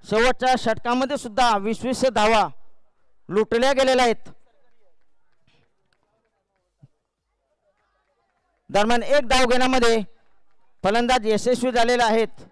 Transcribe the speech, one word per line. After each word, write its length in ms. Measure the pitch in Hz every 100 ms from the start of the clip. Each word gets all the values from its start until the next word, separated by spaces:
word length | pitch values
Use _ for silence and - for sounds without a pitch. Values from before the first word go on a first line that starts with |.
| -
शेवटच्या 480 | 214 247 247 262 254
षटकामध्ये 580 | 240 220 240 254 262 277
सुद्धा 380 | 247 208 240 208
वीस 260 | 196 226 240
वीस 180 | 254 262
धावा 420 | 226 214 226 175 - - - _ _ _ - -
लुटल्या 420 | 190 214 233 262
गेलेल्या 320 | 269 262 254 247
आहेत. 240 | 214 - - - _ - - - - - - _ _ _ _ _ _ _ _ _ _ _ _ _ _ _ _ - _ _ _ _ _ _ 605 _ _ _ _ _ _ _ _ _ _ _
दरम्यान 340 | 196 220 240
एक 240 | 226 285 233
धाव 180 | 262 254
घेण्यामध्ये 560 | 254 254 262 233 226 196 - _ - - - - _
फलंदाज 440 | 185 226 240 254 214
यशस्वी 440 | 208 233 247 240
झालेले 320 | 240 233 240
आहेत. 400 | 233 226 214 - -